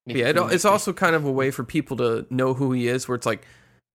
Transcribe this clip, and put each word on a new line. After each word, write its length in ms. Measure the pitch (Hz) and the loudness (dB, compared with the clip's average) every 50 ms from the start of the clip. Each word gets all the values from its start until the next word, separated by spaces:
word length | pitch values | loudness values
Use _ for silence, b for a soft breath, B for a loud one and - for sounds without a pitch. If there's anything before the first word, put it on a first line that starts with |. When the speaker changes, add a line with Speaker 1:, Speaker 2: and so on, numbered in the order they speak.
| _ | _
Speaker 1:
make 100 | 120 120 | -4 -2
Speaker 2:
Yeah, 100 | 127 117 | 0 0
Speaker 1:
food 100 | - - | 2 2
Speaker 2:
it, 60 | 175 | 2
Speaker 1:
and 100 | 175 - | 2 2
Speaker 2:
it's 120 | 190 170 - | 0 2 4
Speaker 1:
make 80 | 202 | 4
Speaker 2:
also 200 | 202 208 - 196 | 2 2 0 -4
kind 240 | 175 - 190 170 165 | -2 0 2 2 2
of 80 | 160 143 | 2 0
a 80 | 139 | 0
way 180 | 131 135 131 139 | 0 0 0 0
for 140 | - - 123 | -2 -4 -8
people 320 | - - 156 - - 135 | -2 -2 -2 -2 -2 -2
to 280 | 110 120 113 113 110 - - | 0 0 0 0 -2 -4 -4
know 240 | 127 127 131 131 127 | -2 0 0 0 0
who 160 | 127 139 131 | 0 0 0
he 160 | 127 123 120 | 0 0 0
is, 220 | 120 123 131 - - | 0 -2 -2 -2 -4
where 80 | 123 | -6
it's 100 | 113 - | -2 -2
like, 180 | 117 107 - b b b b b b b b b _ | -4 -4 -4 b b b b b b b b b _